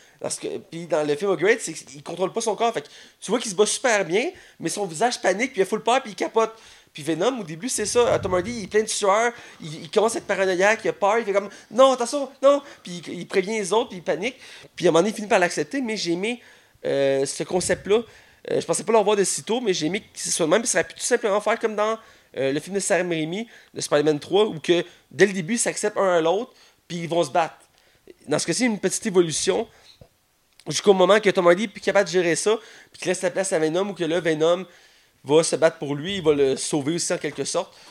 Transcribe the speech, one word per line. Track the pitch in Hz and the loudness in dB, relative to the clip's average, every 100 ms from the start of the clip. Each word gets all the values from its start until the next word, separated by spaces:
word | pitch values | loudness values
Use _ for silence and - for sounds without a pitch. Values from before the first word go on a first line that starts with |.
| _ - | _ -12
Parce | - - | -10 -8
que, | - 104 | -8 -10
puis | - 165 165 | -10 -12 -4
dans | 160 151 | -2 0
le | 147 | 0
film | 202 | 0
Upgrade, | 170 190 226 | 2 2 2
c'est | - | -2
qu'il | 143 - 143 | -10 -14 -16
contrôle | - 170 180 | -12 -4 -4
pas | 220 | -2
son | 226 196 | -4 -2
corps. | 233 | -2
Fait | 165 | -2
que | - - - _ | -8 -18 -20 _
tu | - | -4
vois | 233 | -2
qu'il | 233 | -2
se | 175 | 0
bat | 208 | 0
super | - 254 208 | 2 0 0
bien, | 165 190 320 - - - | 2 0 -2 -6 -20 -8
mais | 165 | -6
son | 208 196 | -4 -6
visage | 160 240 - | -2 -2 0
panique, | 208 190 143 | 0 0 -2
puis | 185 | -2
il | |
a | 190 | -2
full | 214 | 0
peur, | 226 262 | 0 0
puis | 233 | -2
il | 185 | -6
capote. | - 220 220 - - - _ | -2 0 0 -4 -20 -20 _
Puis | - | -10
Venom, | 147 160 220 254 | -4 0 0 -2
au | |
début, | 160 160 247 | -8 -10 -6
c'est | - 202 | -4 -2
ça. | 240 226 170 | 2 2 2
Tom | 190 | 0
Hardy, | 180 196 | -2 -2
il | 240 | -8
est | 185 | -2
plein | 214 | 0
de | 214 | 0
sueur, | - 202 208 233 - - - | 0 2 2 2 -2 -18 -16
il, | 165 151 | -14 -12
il | - | -2
commence | 214 220 - | 2 2 0
à | |
être | - | -4
paranoïaque, | - 190 180 202 220 | 0 0 4 2 2
il | 175 | -2
a | |
peur, | - 202 233 | 0 0 0
il | 202 | 0
fait | |
comme, « | 196 202 - - | -2 -2 -14 -4
Non, | 220 262 | 4 6
attention, | 254 233 294 269 - | 6 -2 -4 -6 2
non ! » | 269 285 - - | 4 4 0 -20
Puis | - 175 - | -14 -14 -10
il, | 180 | -10
il | - | -4
prévient | 196 185 220 | -2 -2 -2
les | 180 | 0
autres, | 220 277 | 0 -2
puis | 185 | -6
il | |
panique. | 170 156 233 - - - - - | -6 -4 -4 -8 -20 -20 -18 0
Puis | 170 | 4
à | |
un | |
moment | 160 | 4
donné, | 208 | 4
il | 214 | 0
finit | 208 | 0
par | 208 | 2
l'accepter, | 175 175 151 277 | 2 0 -4 -4
mais | 233 208 | -4 -4
j'ai | 170 | -2
aimé, | 170 214 240 - - _ _ 143 | -2 -2 -6 -12 -20 _ _ -2
euh, | 139 139 135 143 | 0 2 2 -2
ce | - | -4
concept-là. | 160 180 175 180 185 220 233 - - _ - | -4 -2 0 -2 0 0 0 -16 -20 _ -4
Euh, | - | -2
je | 147 | -2
pensais | 165 | -4
pas | 180 | 2
le | 226 | 2
revoir | 202 208 | 4 2
de | |
sitôt, | 180 - 165 240 | 0 -2 -2 -2
mais | 226 | 0
j'ai | 170 151 | -2 -2
aimé | 214 | -4
que | - - | -8 -10
ce | 170 | -6
soit | - 156 | -2 2
le | |
même. | 208 | 2
Puis | - | 2
ça | 175 | -2
aurait | 160 | -2
pu | - | -4
tout | |
simplement | - 247 220 202 | -2 0 0 0
faire | - 233 | 0 0
comme | 220 208 | -2 -2
dans, | 214 220 - - _ 117 | -2 -4 -10 -20 _ -4
euh, | 135 | -2
le | 147 | -2
film | 175 196 | -4 -4
de | |
Sam | 190 180 180 | 0 0 0
Raimi, | 165 156 190 233 - - | -2 -4 -6 -10 -16 -16
de | - | -10
Spider-Man | - 147 151 147 | 0 2 2 0
trois, | - 190 220 | 0 2 2
où | 156 | 0
que, | - 175 170 - _ | 2 2 0 -10 _
dès | 135 202 | 2 2
le | |
début, | 190 160 233 | 2 -4 -2
ils | |
s'acceptent | 175 151 208 196 | -2 -2 -4 0
un | 190 175 | 2 2
à | |
l'autre, | 160 196 254 _ _ _ - | 2 0 -4 _ _ _ -12
puis | 170 | -8
ils | 165 | -2
vont | 170 | -2
se | 147 | 0
battre. | 175 156 - _ _ _ _ - - - | 0 -2 -6 _ _ _ _ -20 -14 -4
Dans | 156 | -4
ce | - | -2
cas-ci, | 156 247 | 0 0
une | 202 | 0
petite | 185 - 220 | -2 -2 0
évolution. | 180 170 139 190 190 233 _ _ - - _ _ _ _ _ - | 2 2 0 -2 -2 -4 _ _ -20 -20 _ _ _ _ _ -8
Jusqu'au | 147 202 | 0 4
moment | 190 180 214 | 6 6 6
que | 208 | 4
Tom | 185 175 | 4 4
Hardy | 180 | 4
est | 220 | 0
plus | - | -6
capable | 202 196 175 | 0 0 2
de | |
gérer | 185 170 151 | 2 2 0
ça, | 208 220 - - - | 0 -2 -4 -20 -20
puis | - | -8
qu'il | 165 | -4
laisse | 180 | -2
la | 185 | -2
place | 185 185 | -2 -2
à | 175 | 0
Venom, | 156 175 202 | 0 0 -2
ou | |
que | 175 | -4
là, | 160 170 | -2 -2
Venom | 165 156 160 180 180 - _ _ _ _ | 0 2 2 2 -4 -16 _ _ _ _
va | 127 156 | 2 2
se | 160 135 | 4 4
battre | 160 - | 2 2
pour | 143 143 | -6 -4
lui, | 170 202 | -4 -2
il | |
va | 156 | 2
le | 143 135 131 | 4 2 0
sauver | - 156 135 170 | -2 -2 -2 -2
aussi | - | -2
en | 175 | -4
quelque | 151 139 | -6 -6
sorte. | 135 170 202 - - | -4 -4 -6 -12 -20